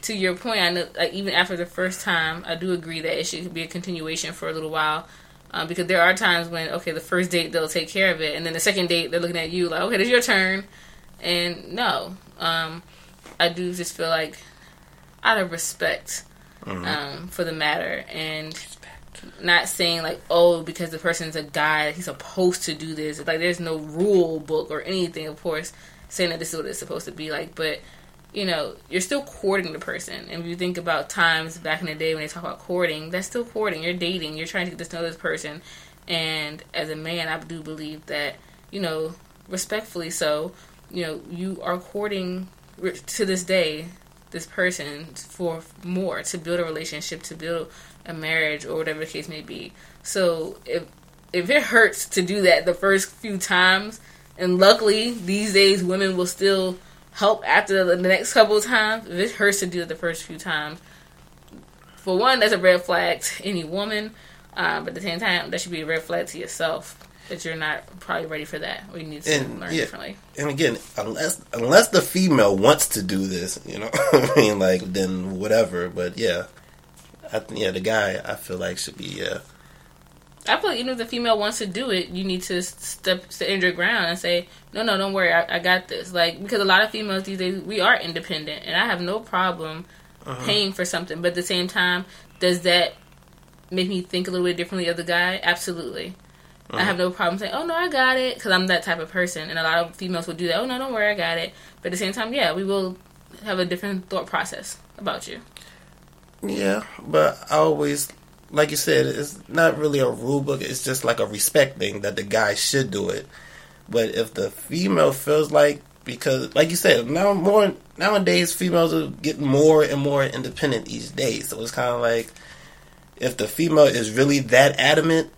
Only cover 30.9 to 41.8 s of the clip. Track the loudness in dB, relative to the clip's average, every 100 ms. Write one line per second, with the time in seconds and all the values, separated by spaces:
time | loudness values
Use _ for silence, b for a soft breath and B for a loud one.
30.9 | -2 -2 0 2 2 -2 -8 -4 -4 -4
31.9 | -4 -2 -2 -4 -8 -10 -10 -6 -2 0
32.9 | -2 -6 -6 -6 -6 -6 -4 -4 -2 -4
33.9 | -4 -4 -4 -6 -8 -6 -4 -6 -8 -10
34.9 | -6 -8 -6 -4 -4 -6 -12 B B B
35.9 | B -6 -4 -2 -4 -6 -10 -10 -8 -6
36.9 | -6 -6 -4 -4 -6 -8 -12 -10 -12 -10
37.9 | -12 -8 -6 -6 -8 b b b -6 -4
38.9 | -4 -6 -10 -20 -20 -12 -8 -6 -6 -6
39.9 | -8 -8 -2 0 0 -4 b b b -12
40.9 | -6 -6 -8 -10 -8 -8 -6 -4 -6